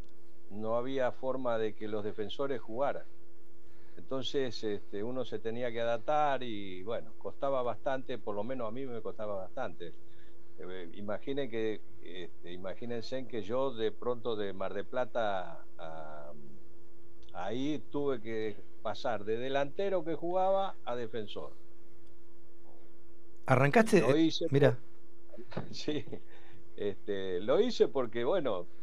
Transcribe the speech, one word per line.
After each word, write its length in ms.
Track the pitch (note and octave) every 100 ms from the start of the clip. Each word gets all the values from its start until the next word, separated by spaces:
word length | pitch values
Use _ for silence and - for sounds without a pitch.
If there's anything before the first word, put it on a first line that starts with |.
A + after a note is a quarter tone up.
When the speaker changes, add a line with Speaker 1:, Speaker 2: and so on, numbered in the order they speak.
| - - - - -
Speaker 1:
No 260 | G#2 A2 A#2+
había 360 | B2+ C3+ B2
forma 460 | - C3 C3 B2+ A2+
de 160 | A2
que 140 | - G#2+
los 160 | G#2+
defensores 560 | G#2 G#2 G2+ - C#3 A#2+
jugaran. 440 | - A2+ C#3 G2+ - - - - - - - - - -
Entonces, 680 | F2 C3 B2 C#3+ B2+ G#2
este, 380 | A2 G2 - G2+
uno 220 | A2+ B2+
se 140 | A#2 A2
tenía 320 | A2 A#2 B2
que 100 | A2+
adaptar 640 | A#2 A#2 D3 D3+ D3 C3
y, 400 | B2 G#2 G2 F#2
bueno, 300 | G#2 G#2+ - -
costaba 440 | G2 - C#3 C3
bastante, 560 | A#2+ G#2+ C#3+ C3 C3 A#2+
por 160 | A2+
lo 80 | G#2
menos 240 | A2+ C3 A2
a 20 |
mí 140 | A#2+ C3+
me 140 | A2+
costaba 340 | G2+ - G#2 G2
bastante. 560 | F#2 C3 A2 E2 E2+ - - - - - - -
Eh, 320 | F2 F#2 E2+
imaginen 560 | G2+ G#2 G2 C#3 C#3 B2
que, 300 | A2 A2 G2+ - -
este, 500 | E2 F2+ E2 - F2
imagínense 760 | F2+ F#2 F2 A#2+ A#2 G#2+ C3 B2
que 160 | A#2
yo 300 | G2 B2+ C3+
de 160 | A2+ G#2+
pronto 440 | G2+ A#2 B2 A#2+ G#2+
de 160 | G2+
Mar 200 | F#2+ F#2+
del 120 | G2 F#2+
Plata 800 | B2+ B2 B2 G#2 F#2+ F2 D#2+ - D#2
a, 540 | E2 D#2+ D#2 D2+ D#2 D2+ C#2+ - - - - - - - -
ahí 500 | F2+ F#2+ B2 C#3+ C#3 -
tuve 300 | C#3+ C#3+ A#2+
que 360 | A2 A2 G#2+ F#2+ - -
pasar 420 | G#2+ G#2+ G#2+ G#2
de 120 | G2+ A#2
delantero 680 | C3 C#3 C#3+ - G3 F#3
que 100 | D#3+
jugaba 600 | D3+ E3+ F#3 F#3+ G3 G3 -
a 120 | B2 B2
defensor. 560 | A2 A#2 G2+ F2 D#2 - - - - - - - - - - - - - - - - - - - -
Speaker 2:
Arrancaste, 540 | B2+ C#3+ A3 A3 F#3+
Speaker 1:
Lo 160 | C#3 D3+
hice 300 | D#3+ - E3
Speaker 2:
mira. 260 | C#3 C3 A#2+ - - - - - - -
Speaker 1:
por-, 100 | - -
<laughs> 40 |
sí, 340 | - - D3 G#2+ G#2+ - - - - - -
este, 640 | G2+ F#2 G#2 G2 F#2+ F2+
lo 200 | A2 E3+
hice 280 | A#3+ - G#3
porque, 360 | C3+ A#2+ A#2
bueno, 420 | B2 F#3+ C3 F#2 - -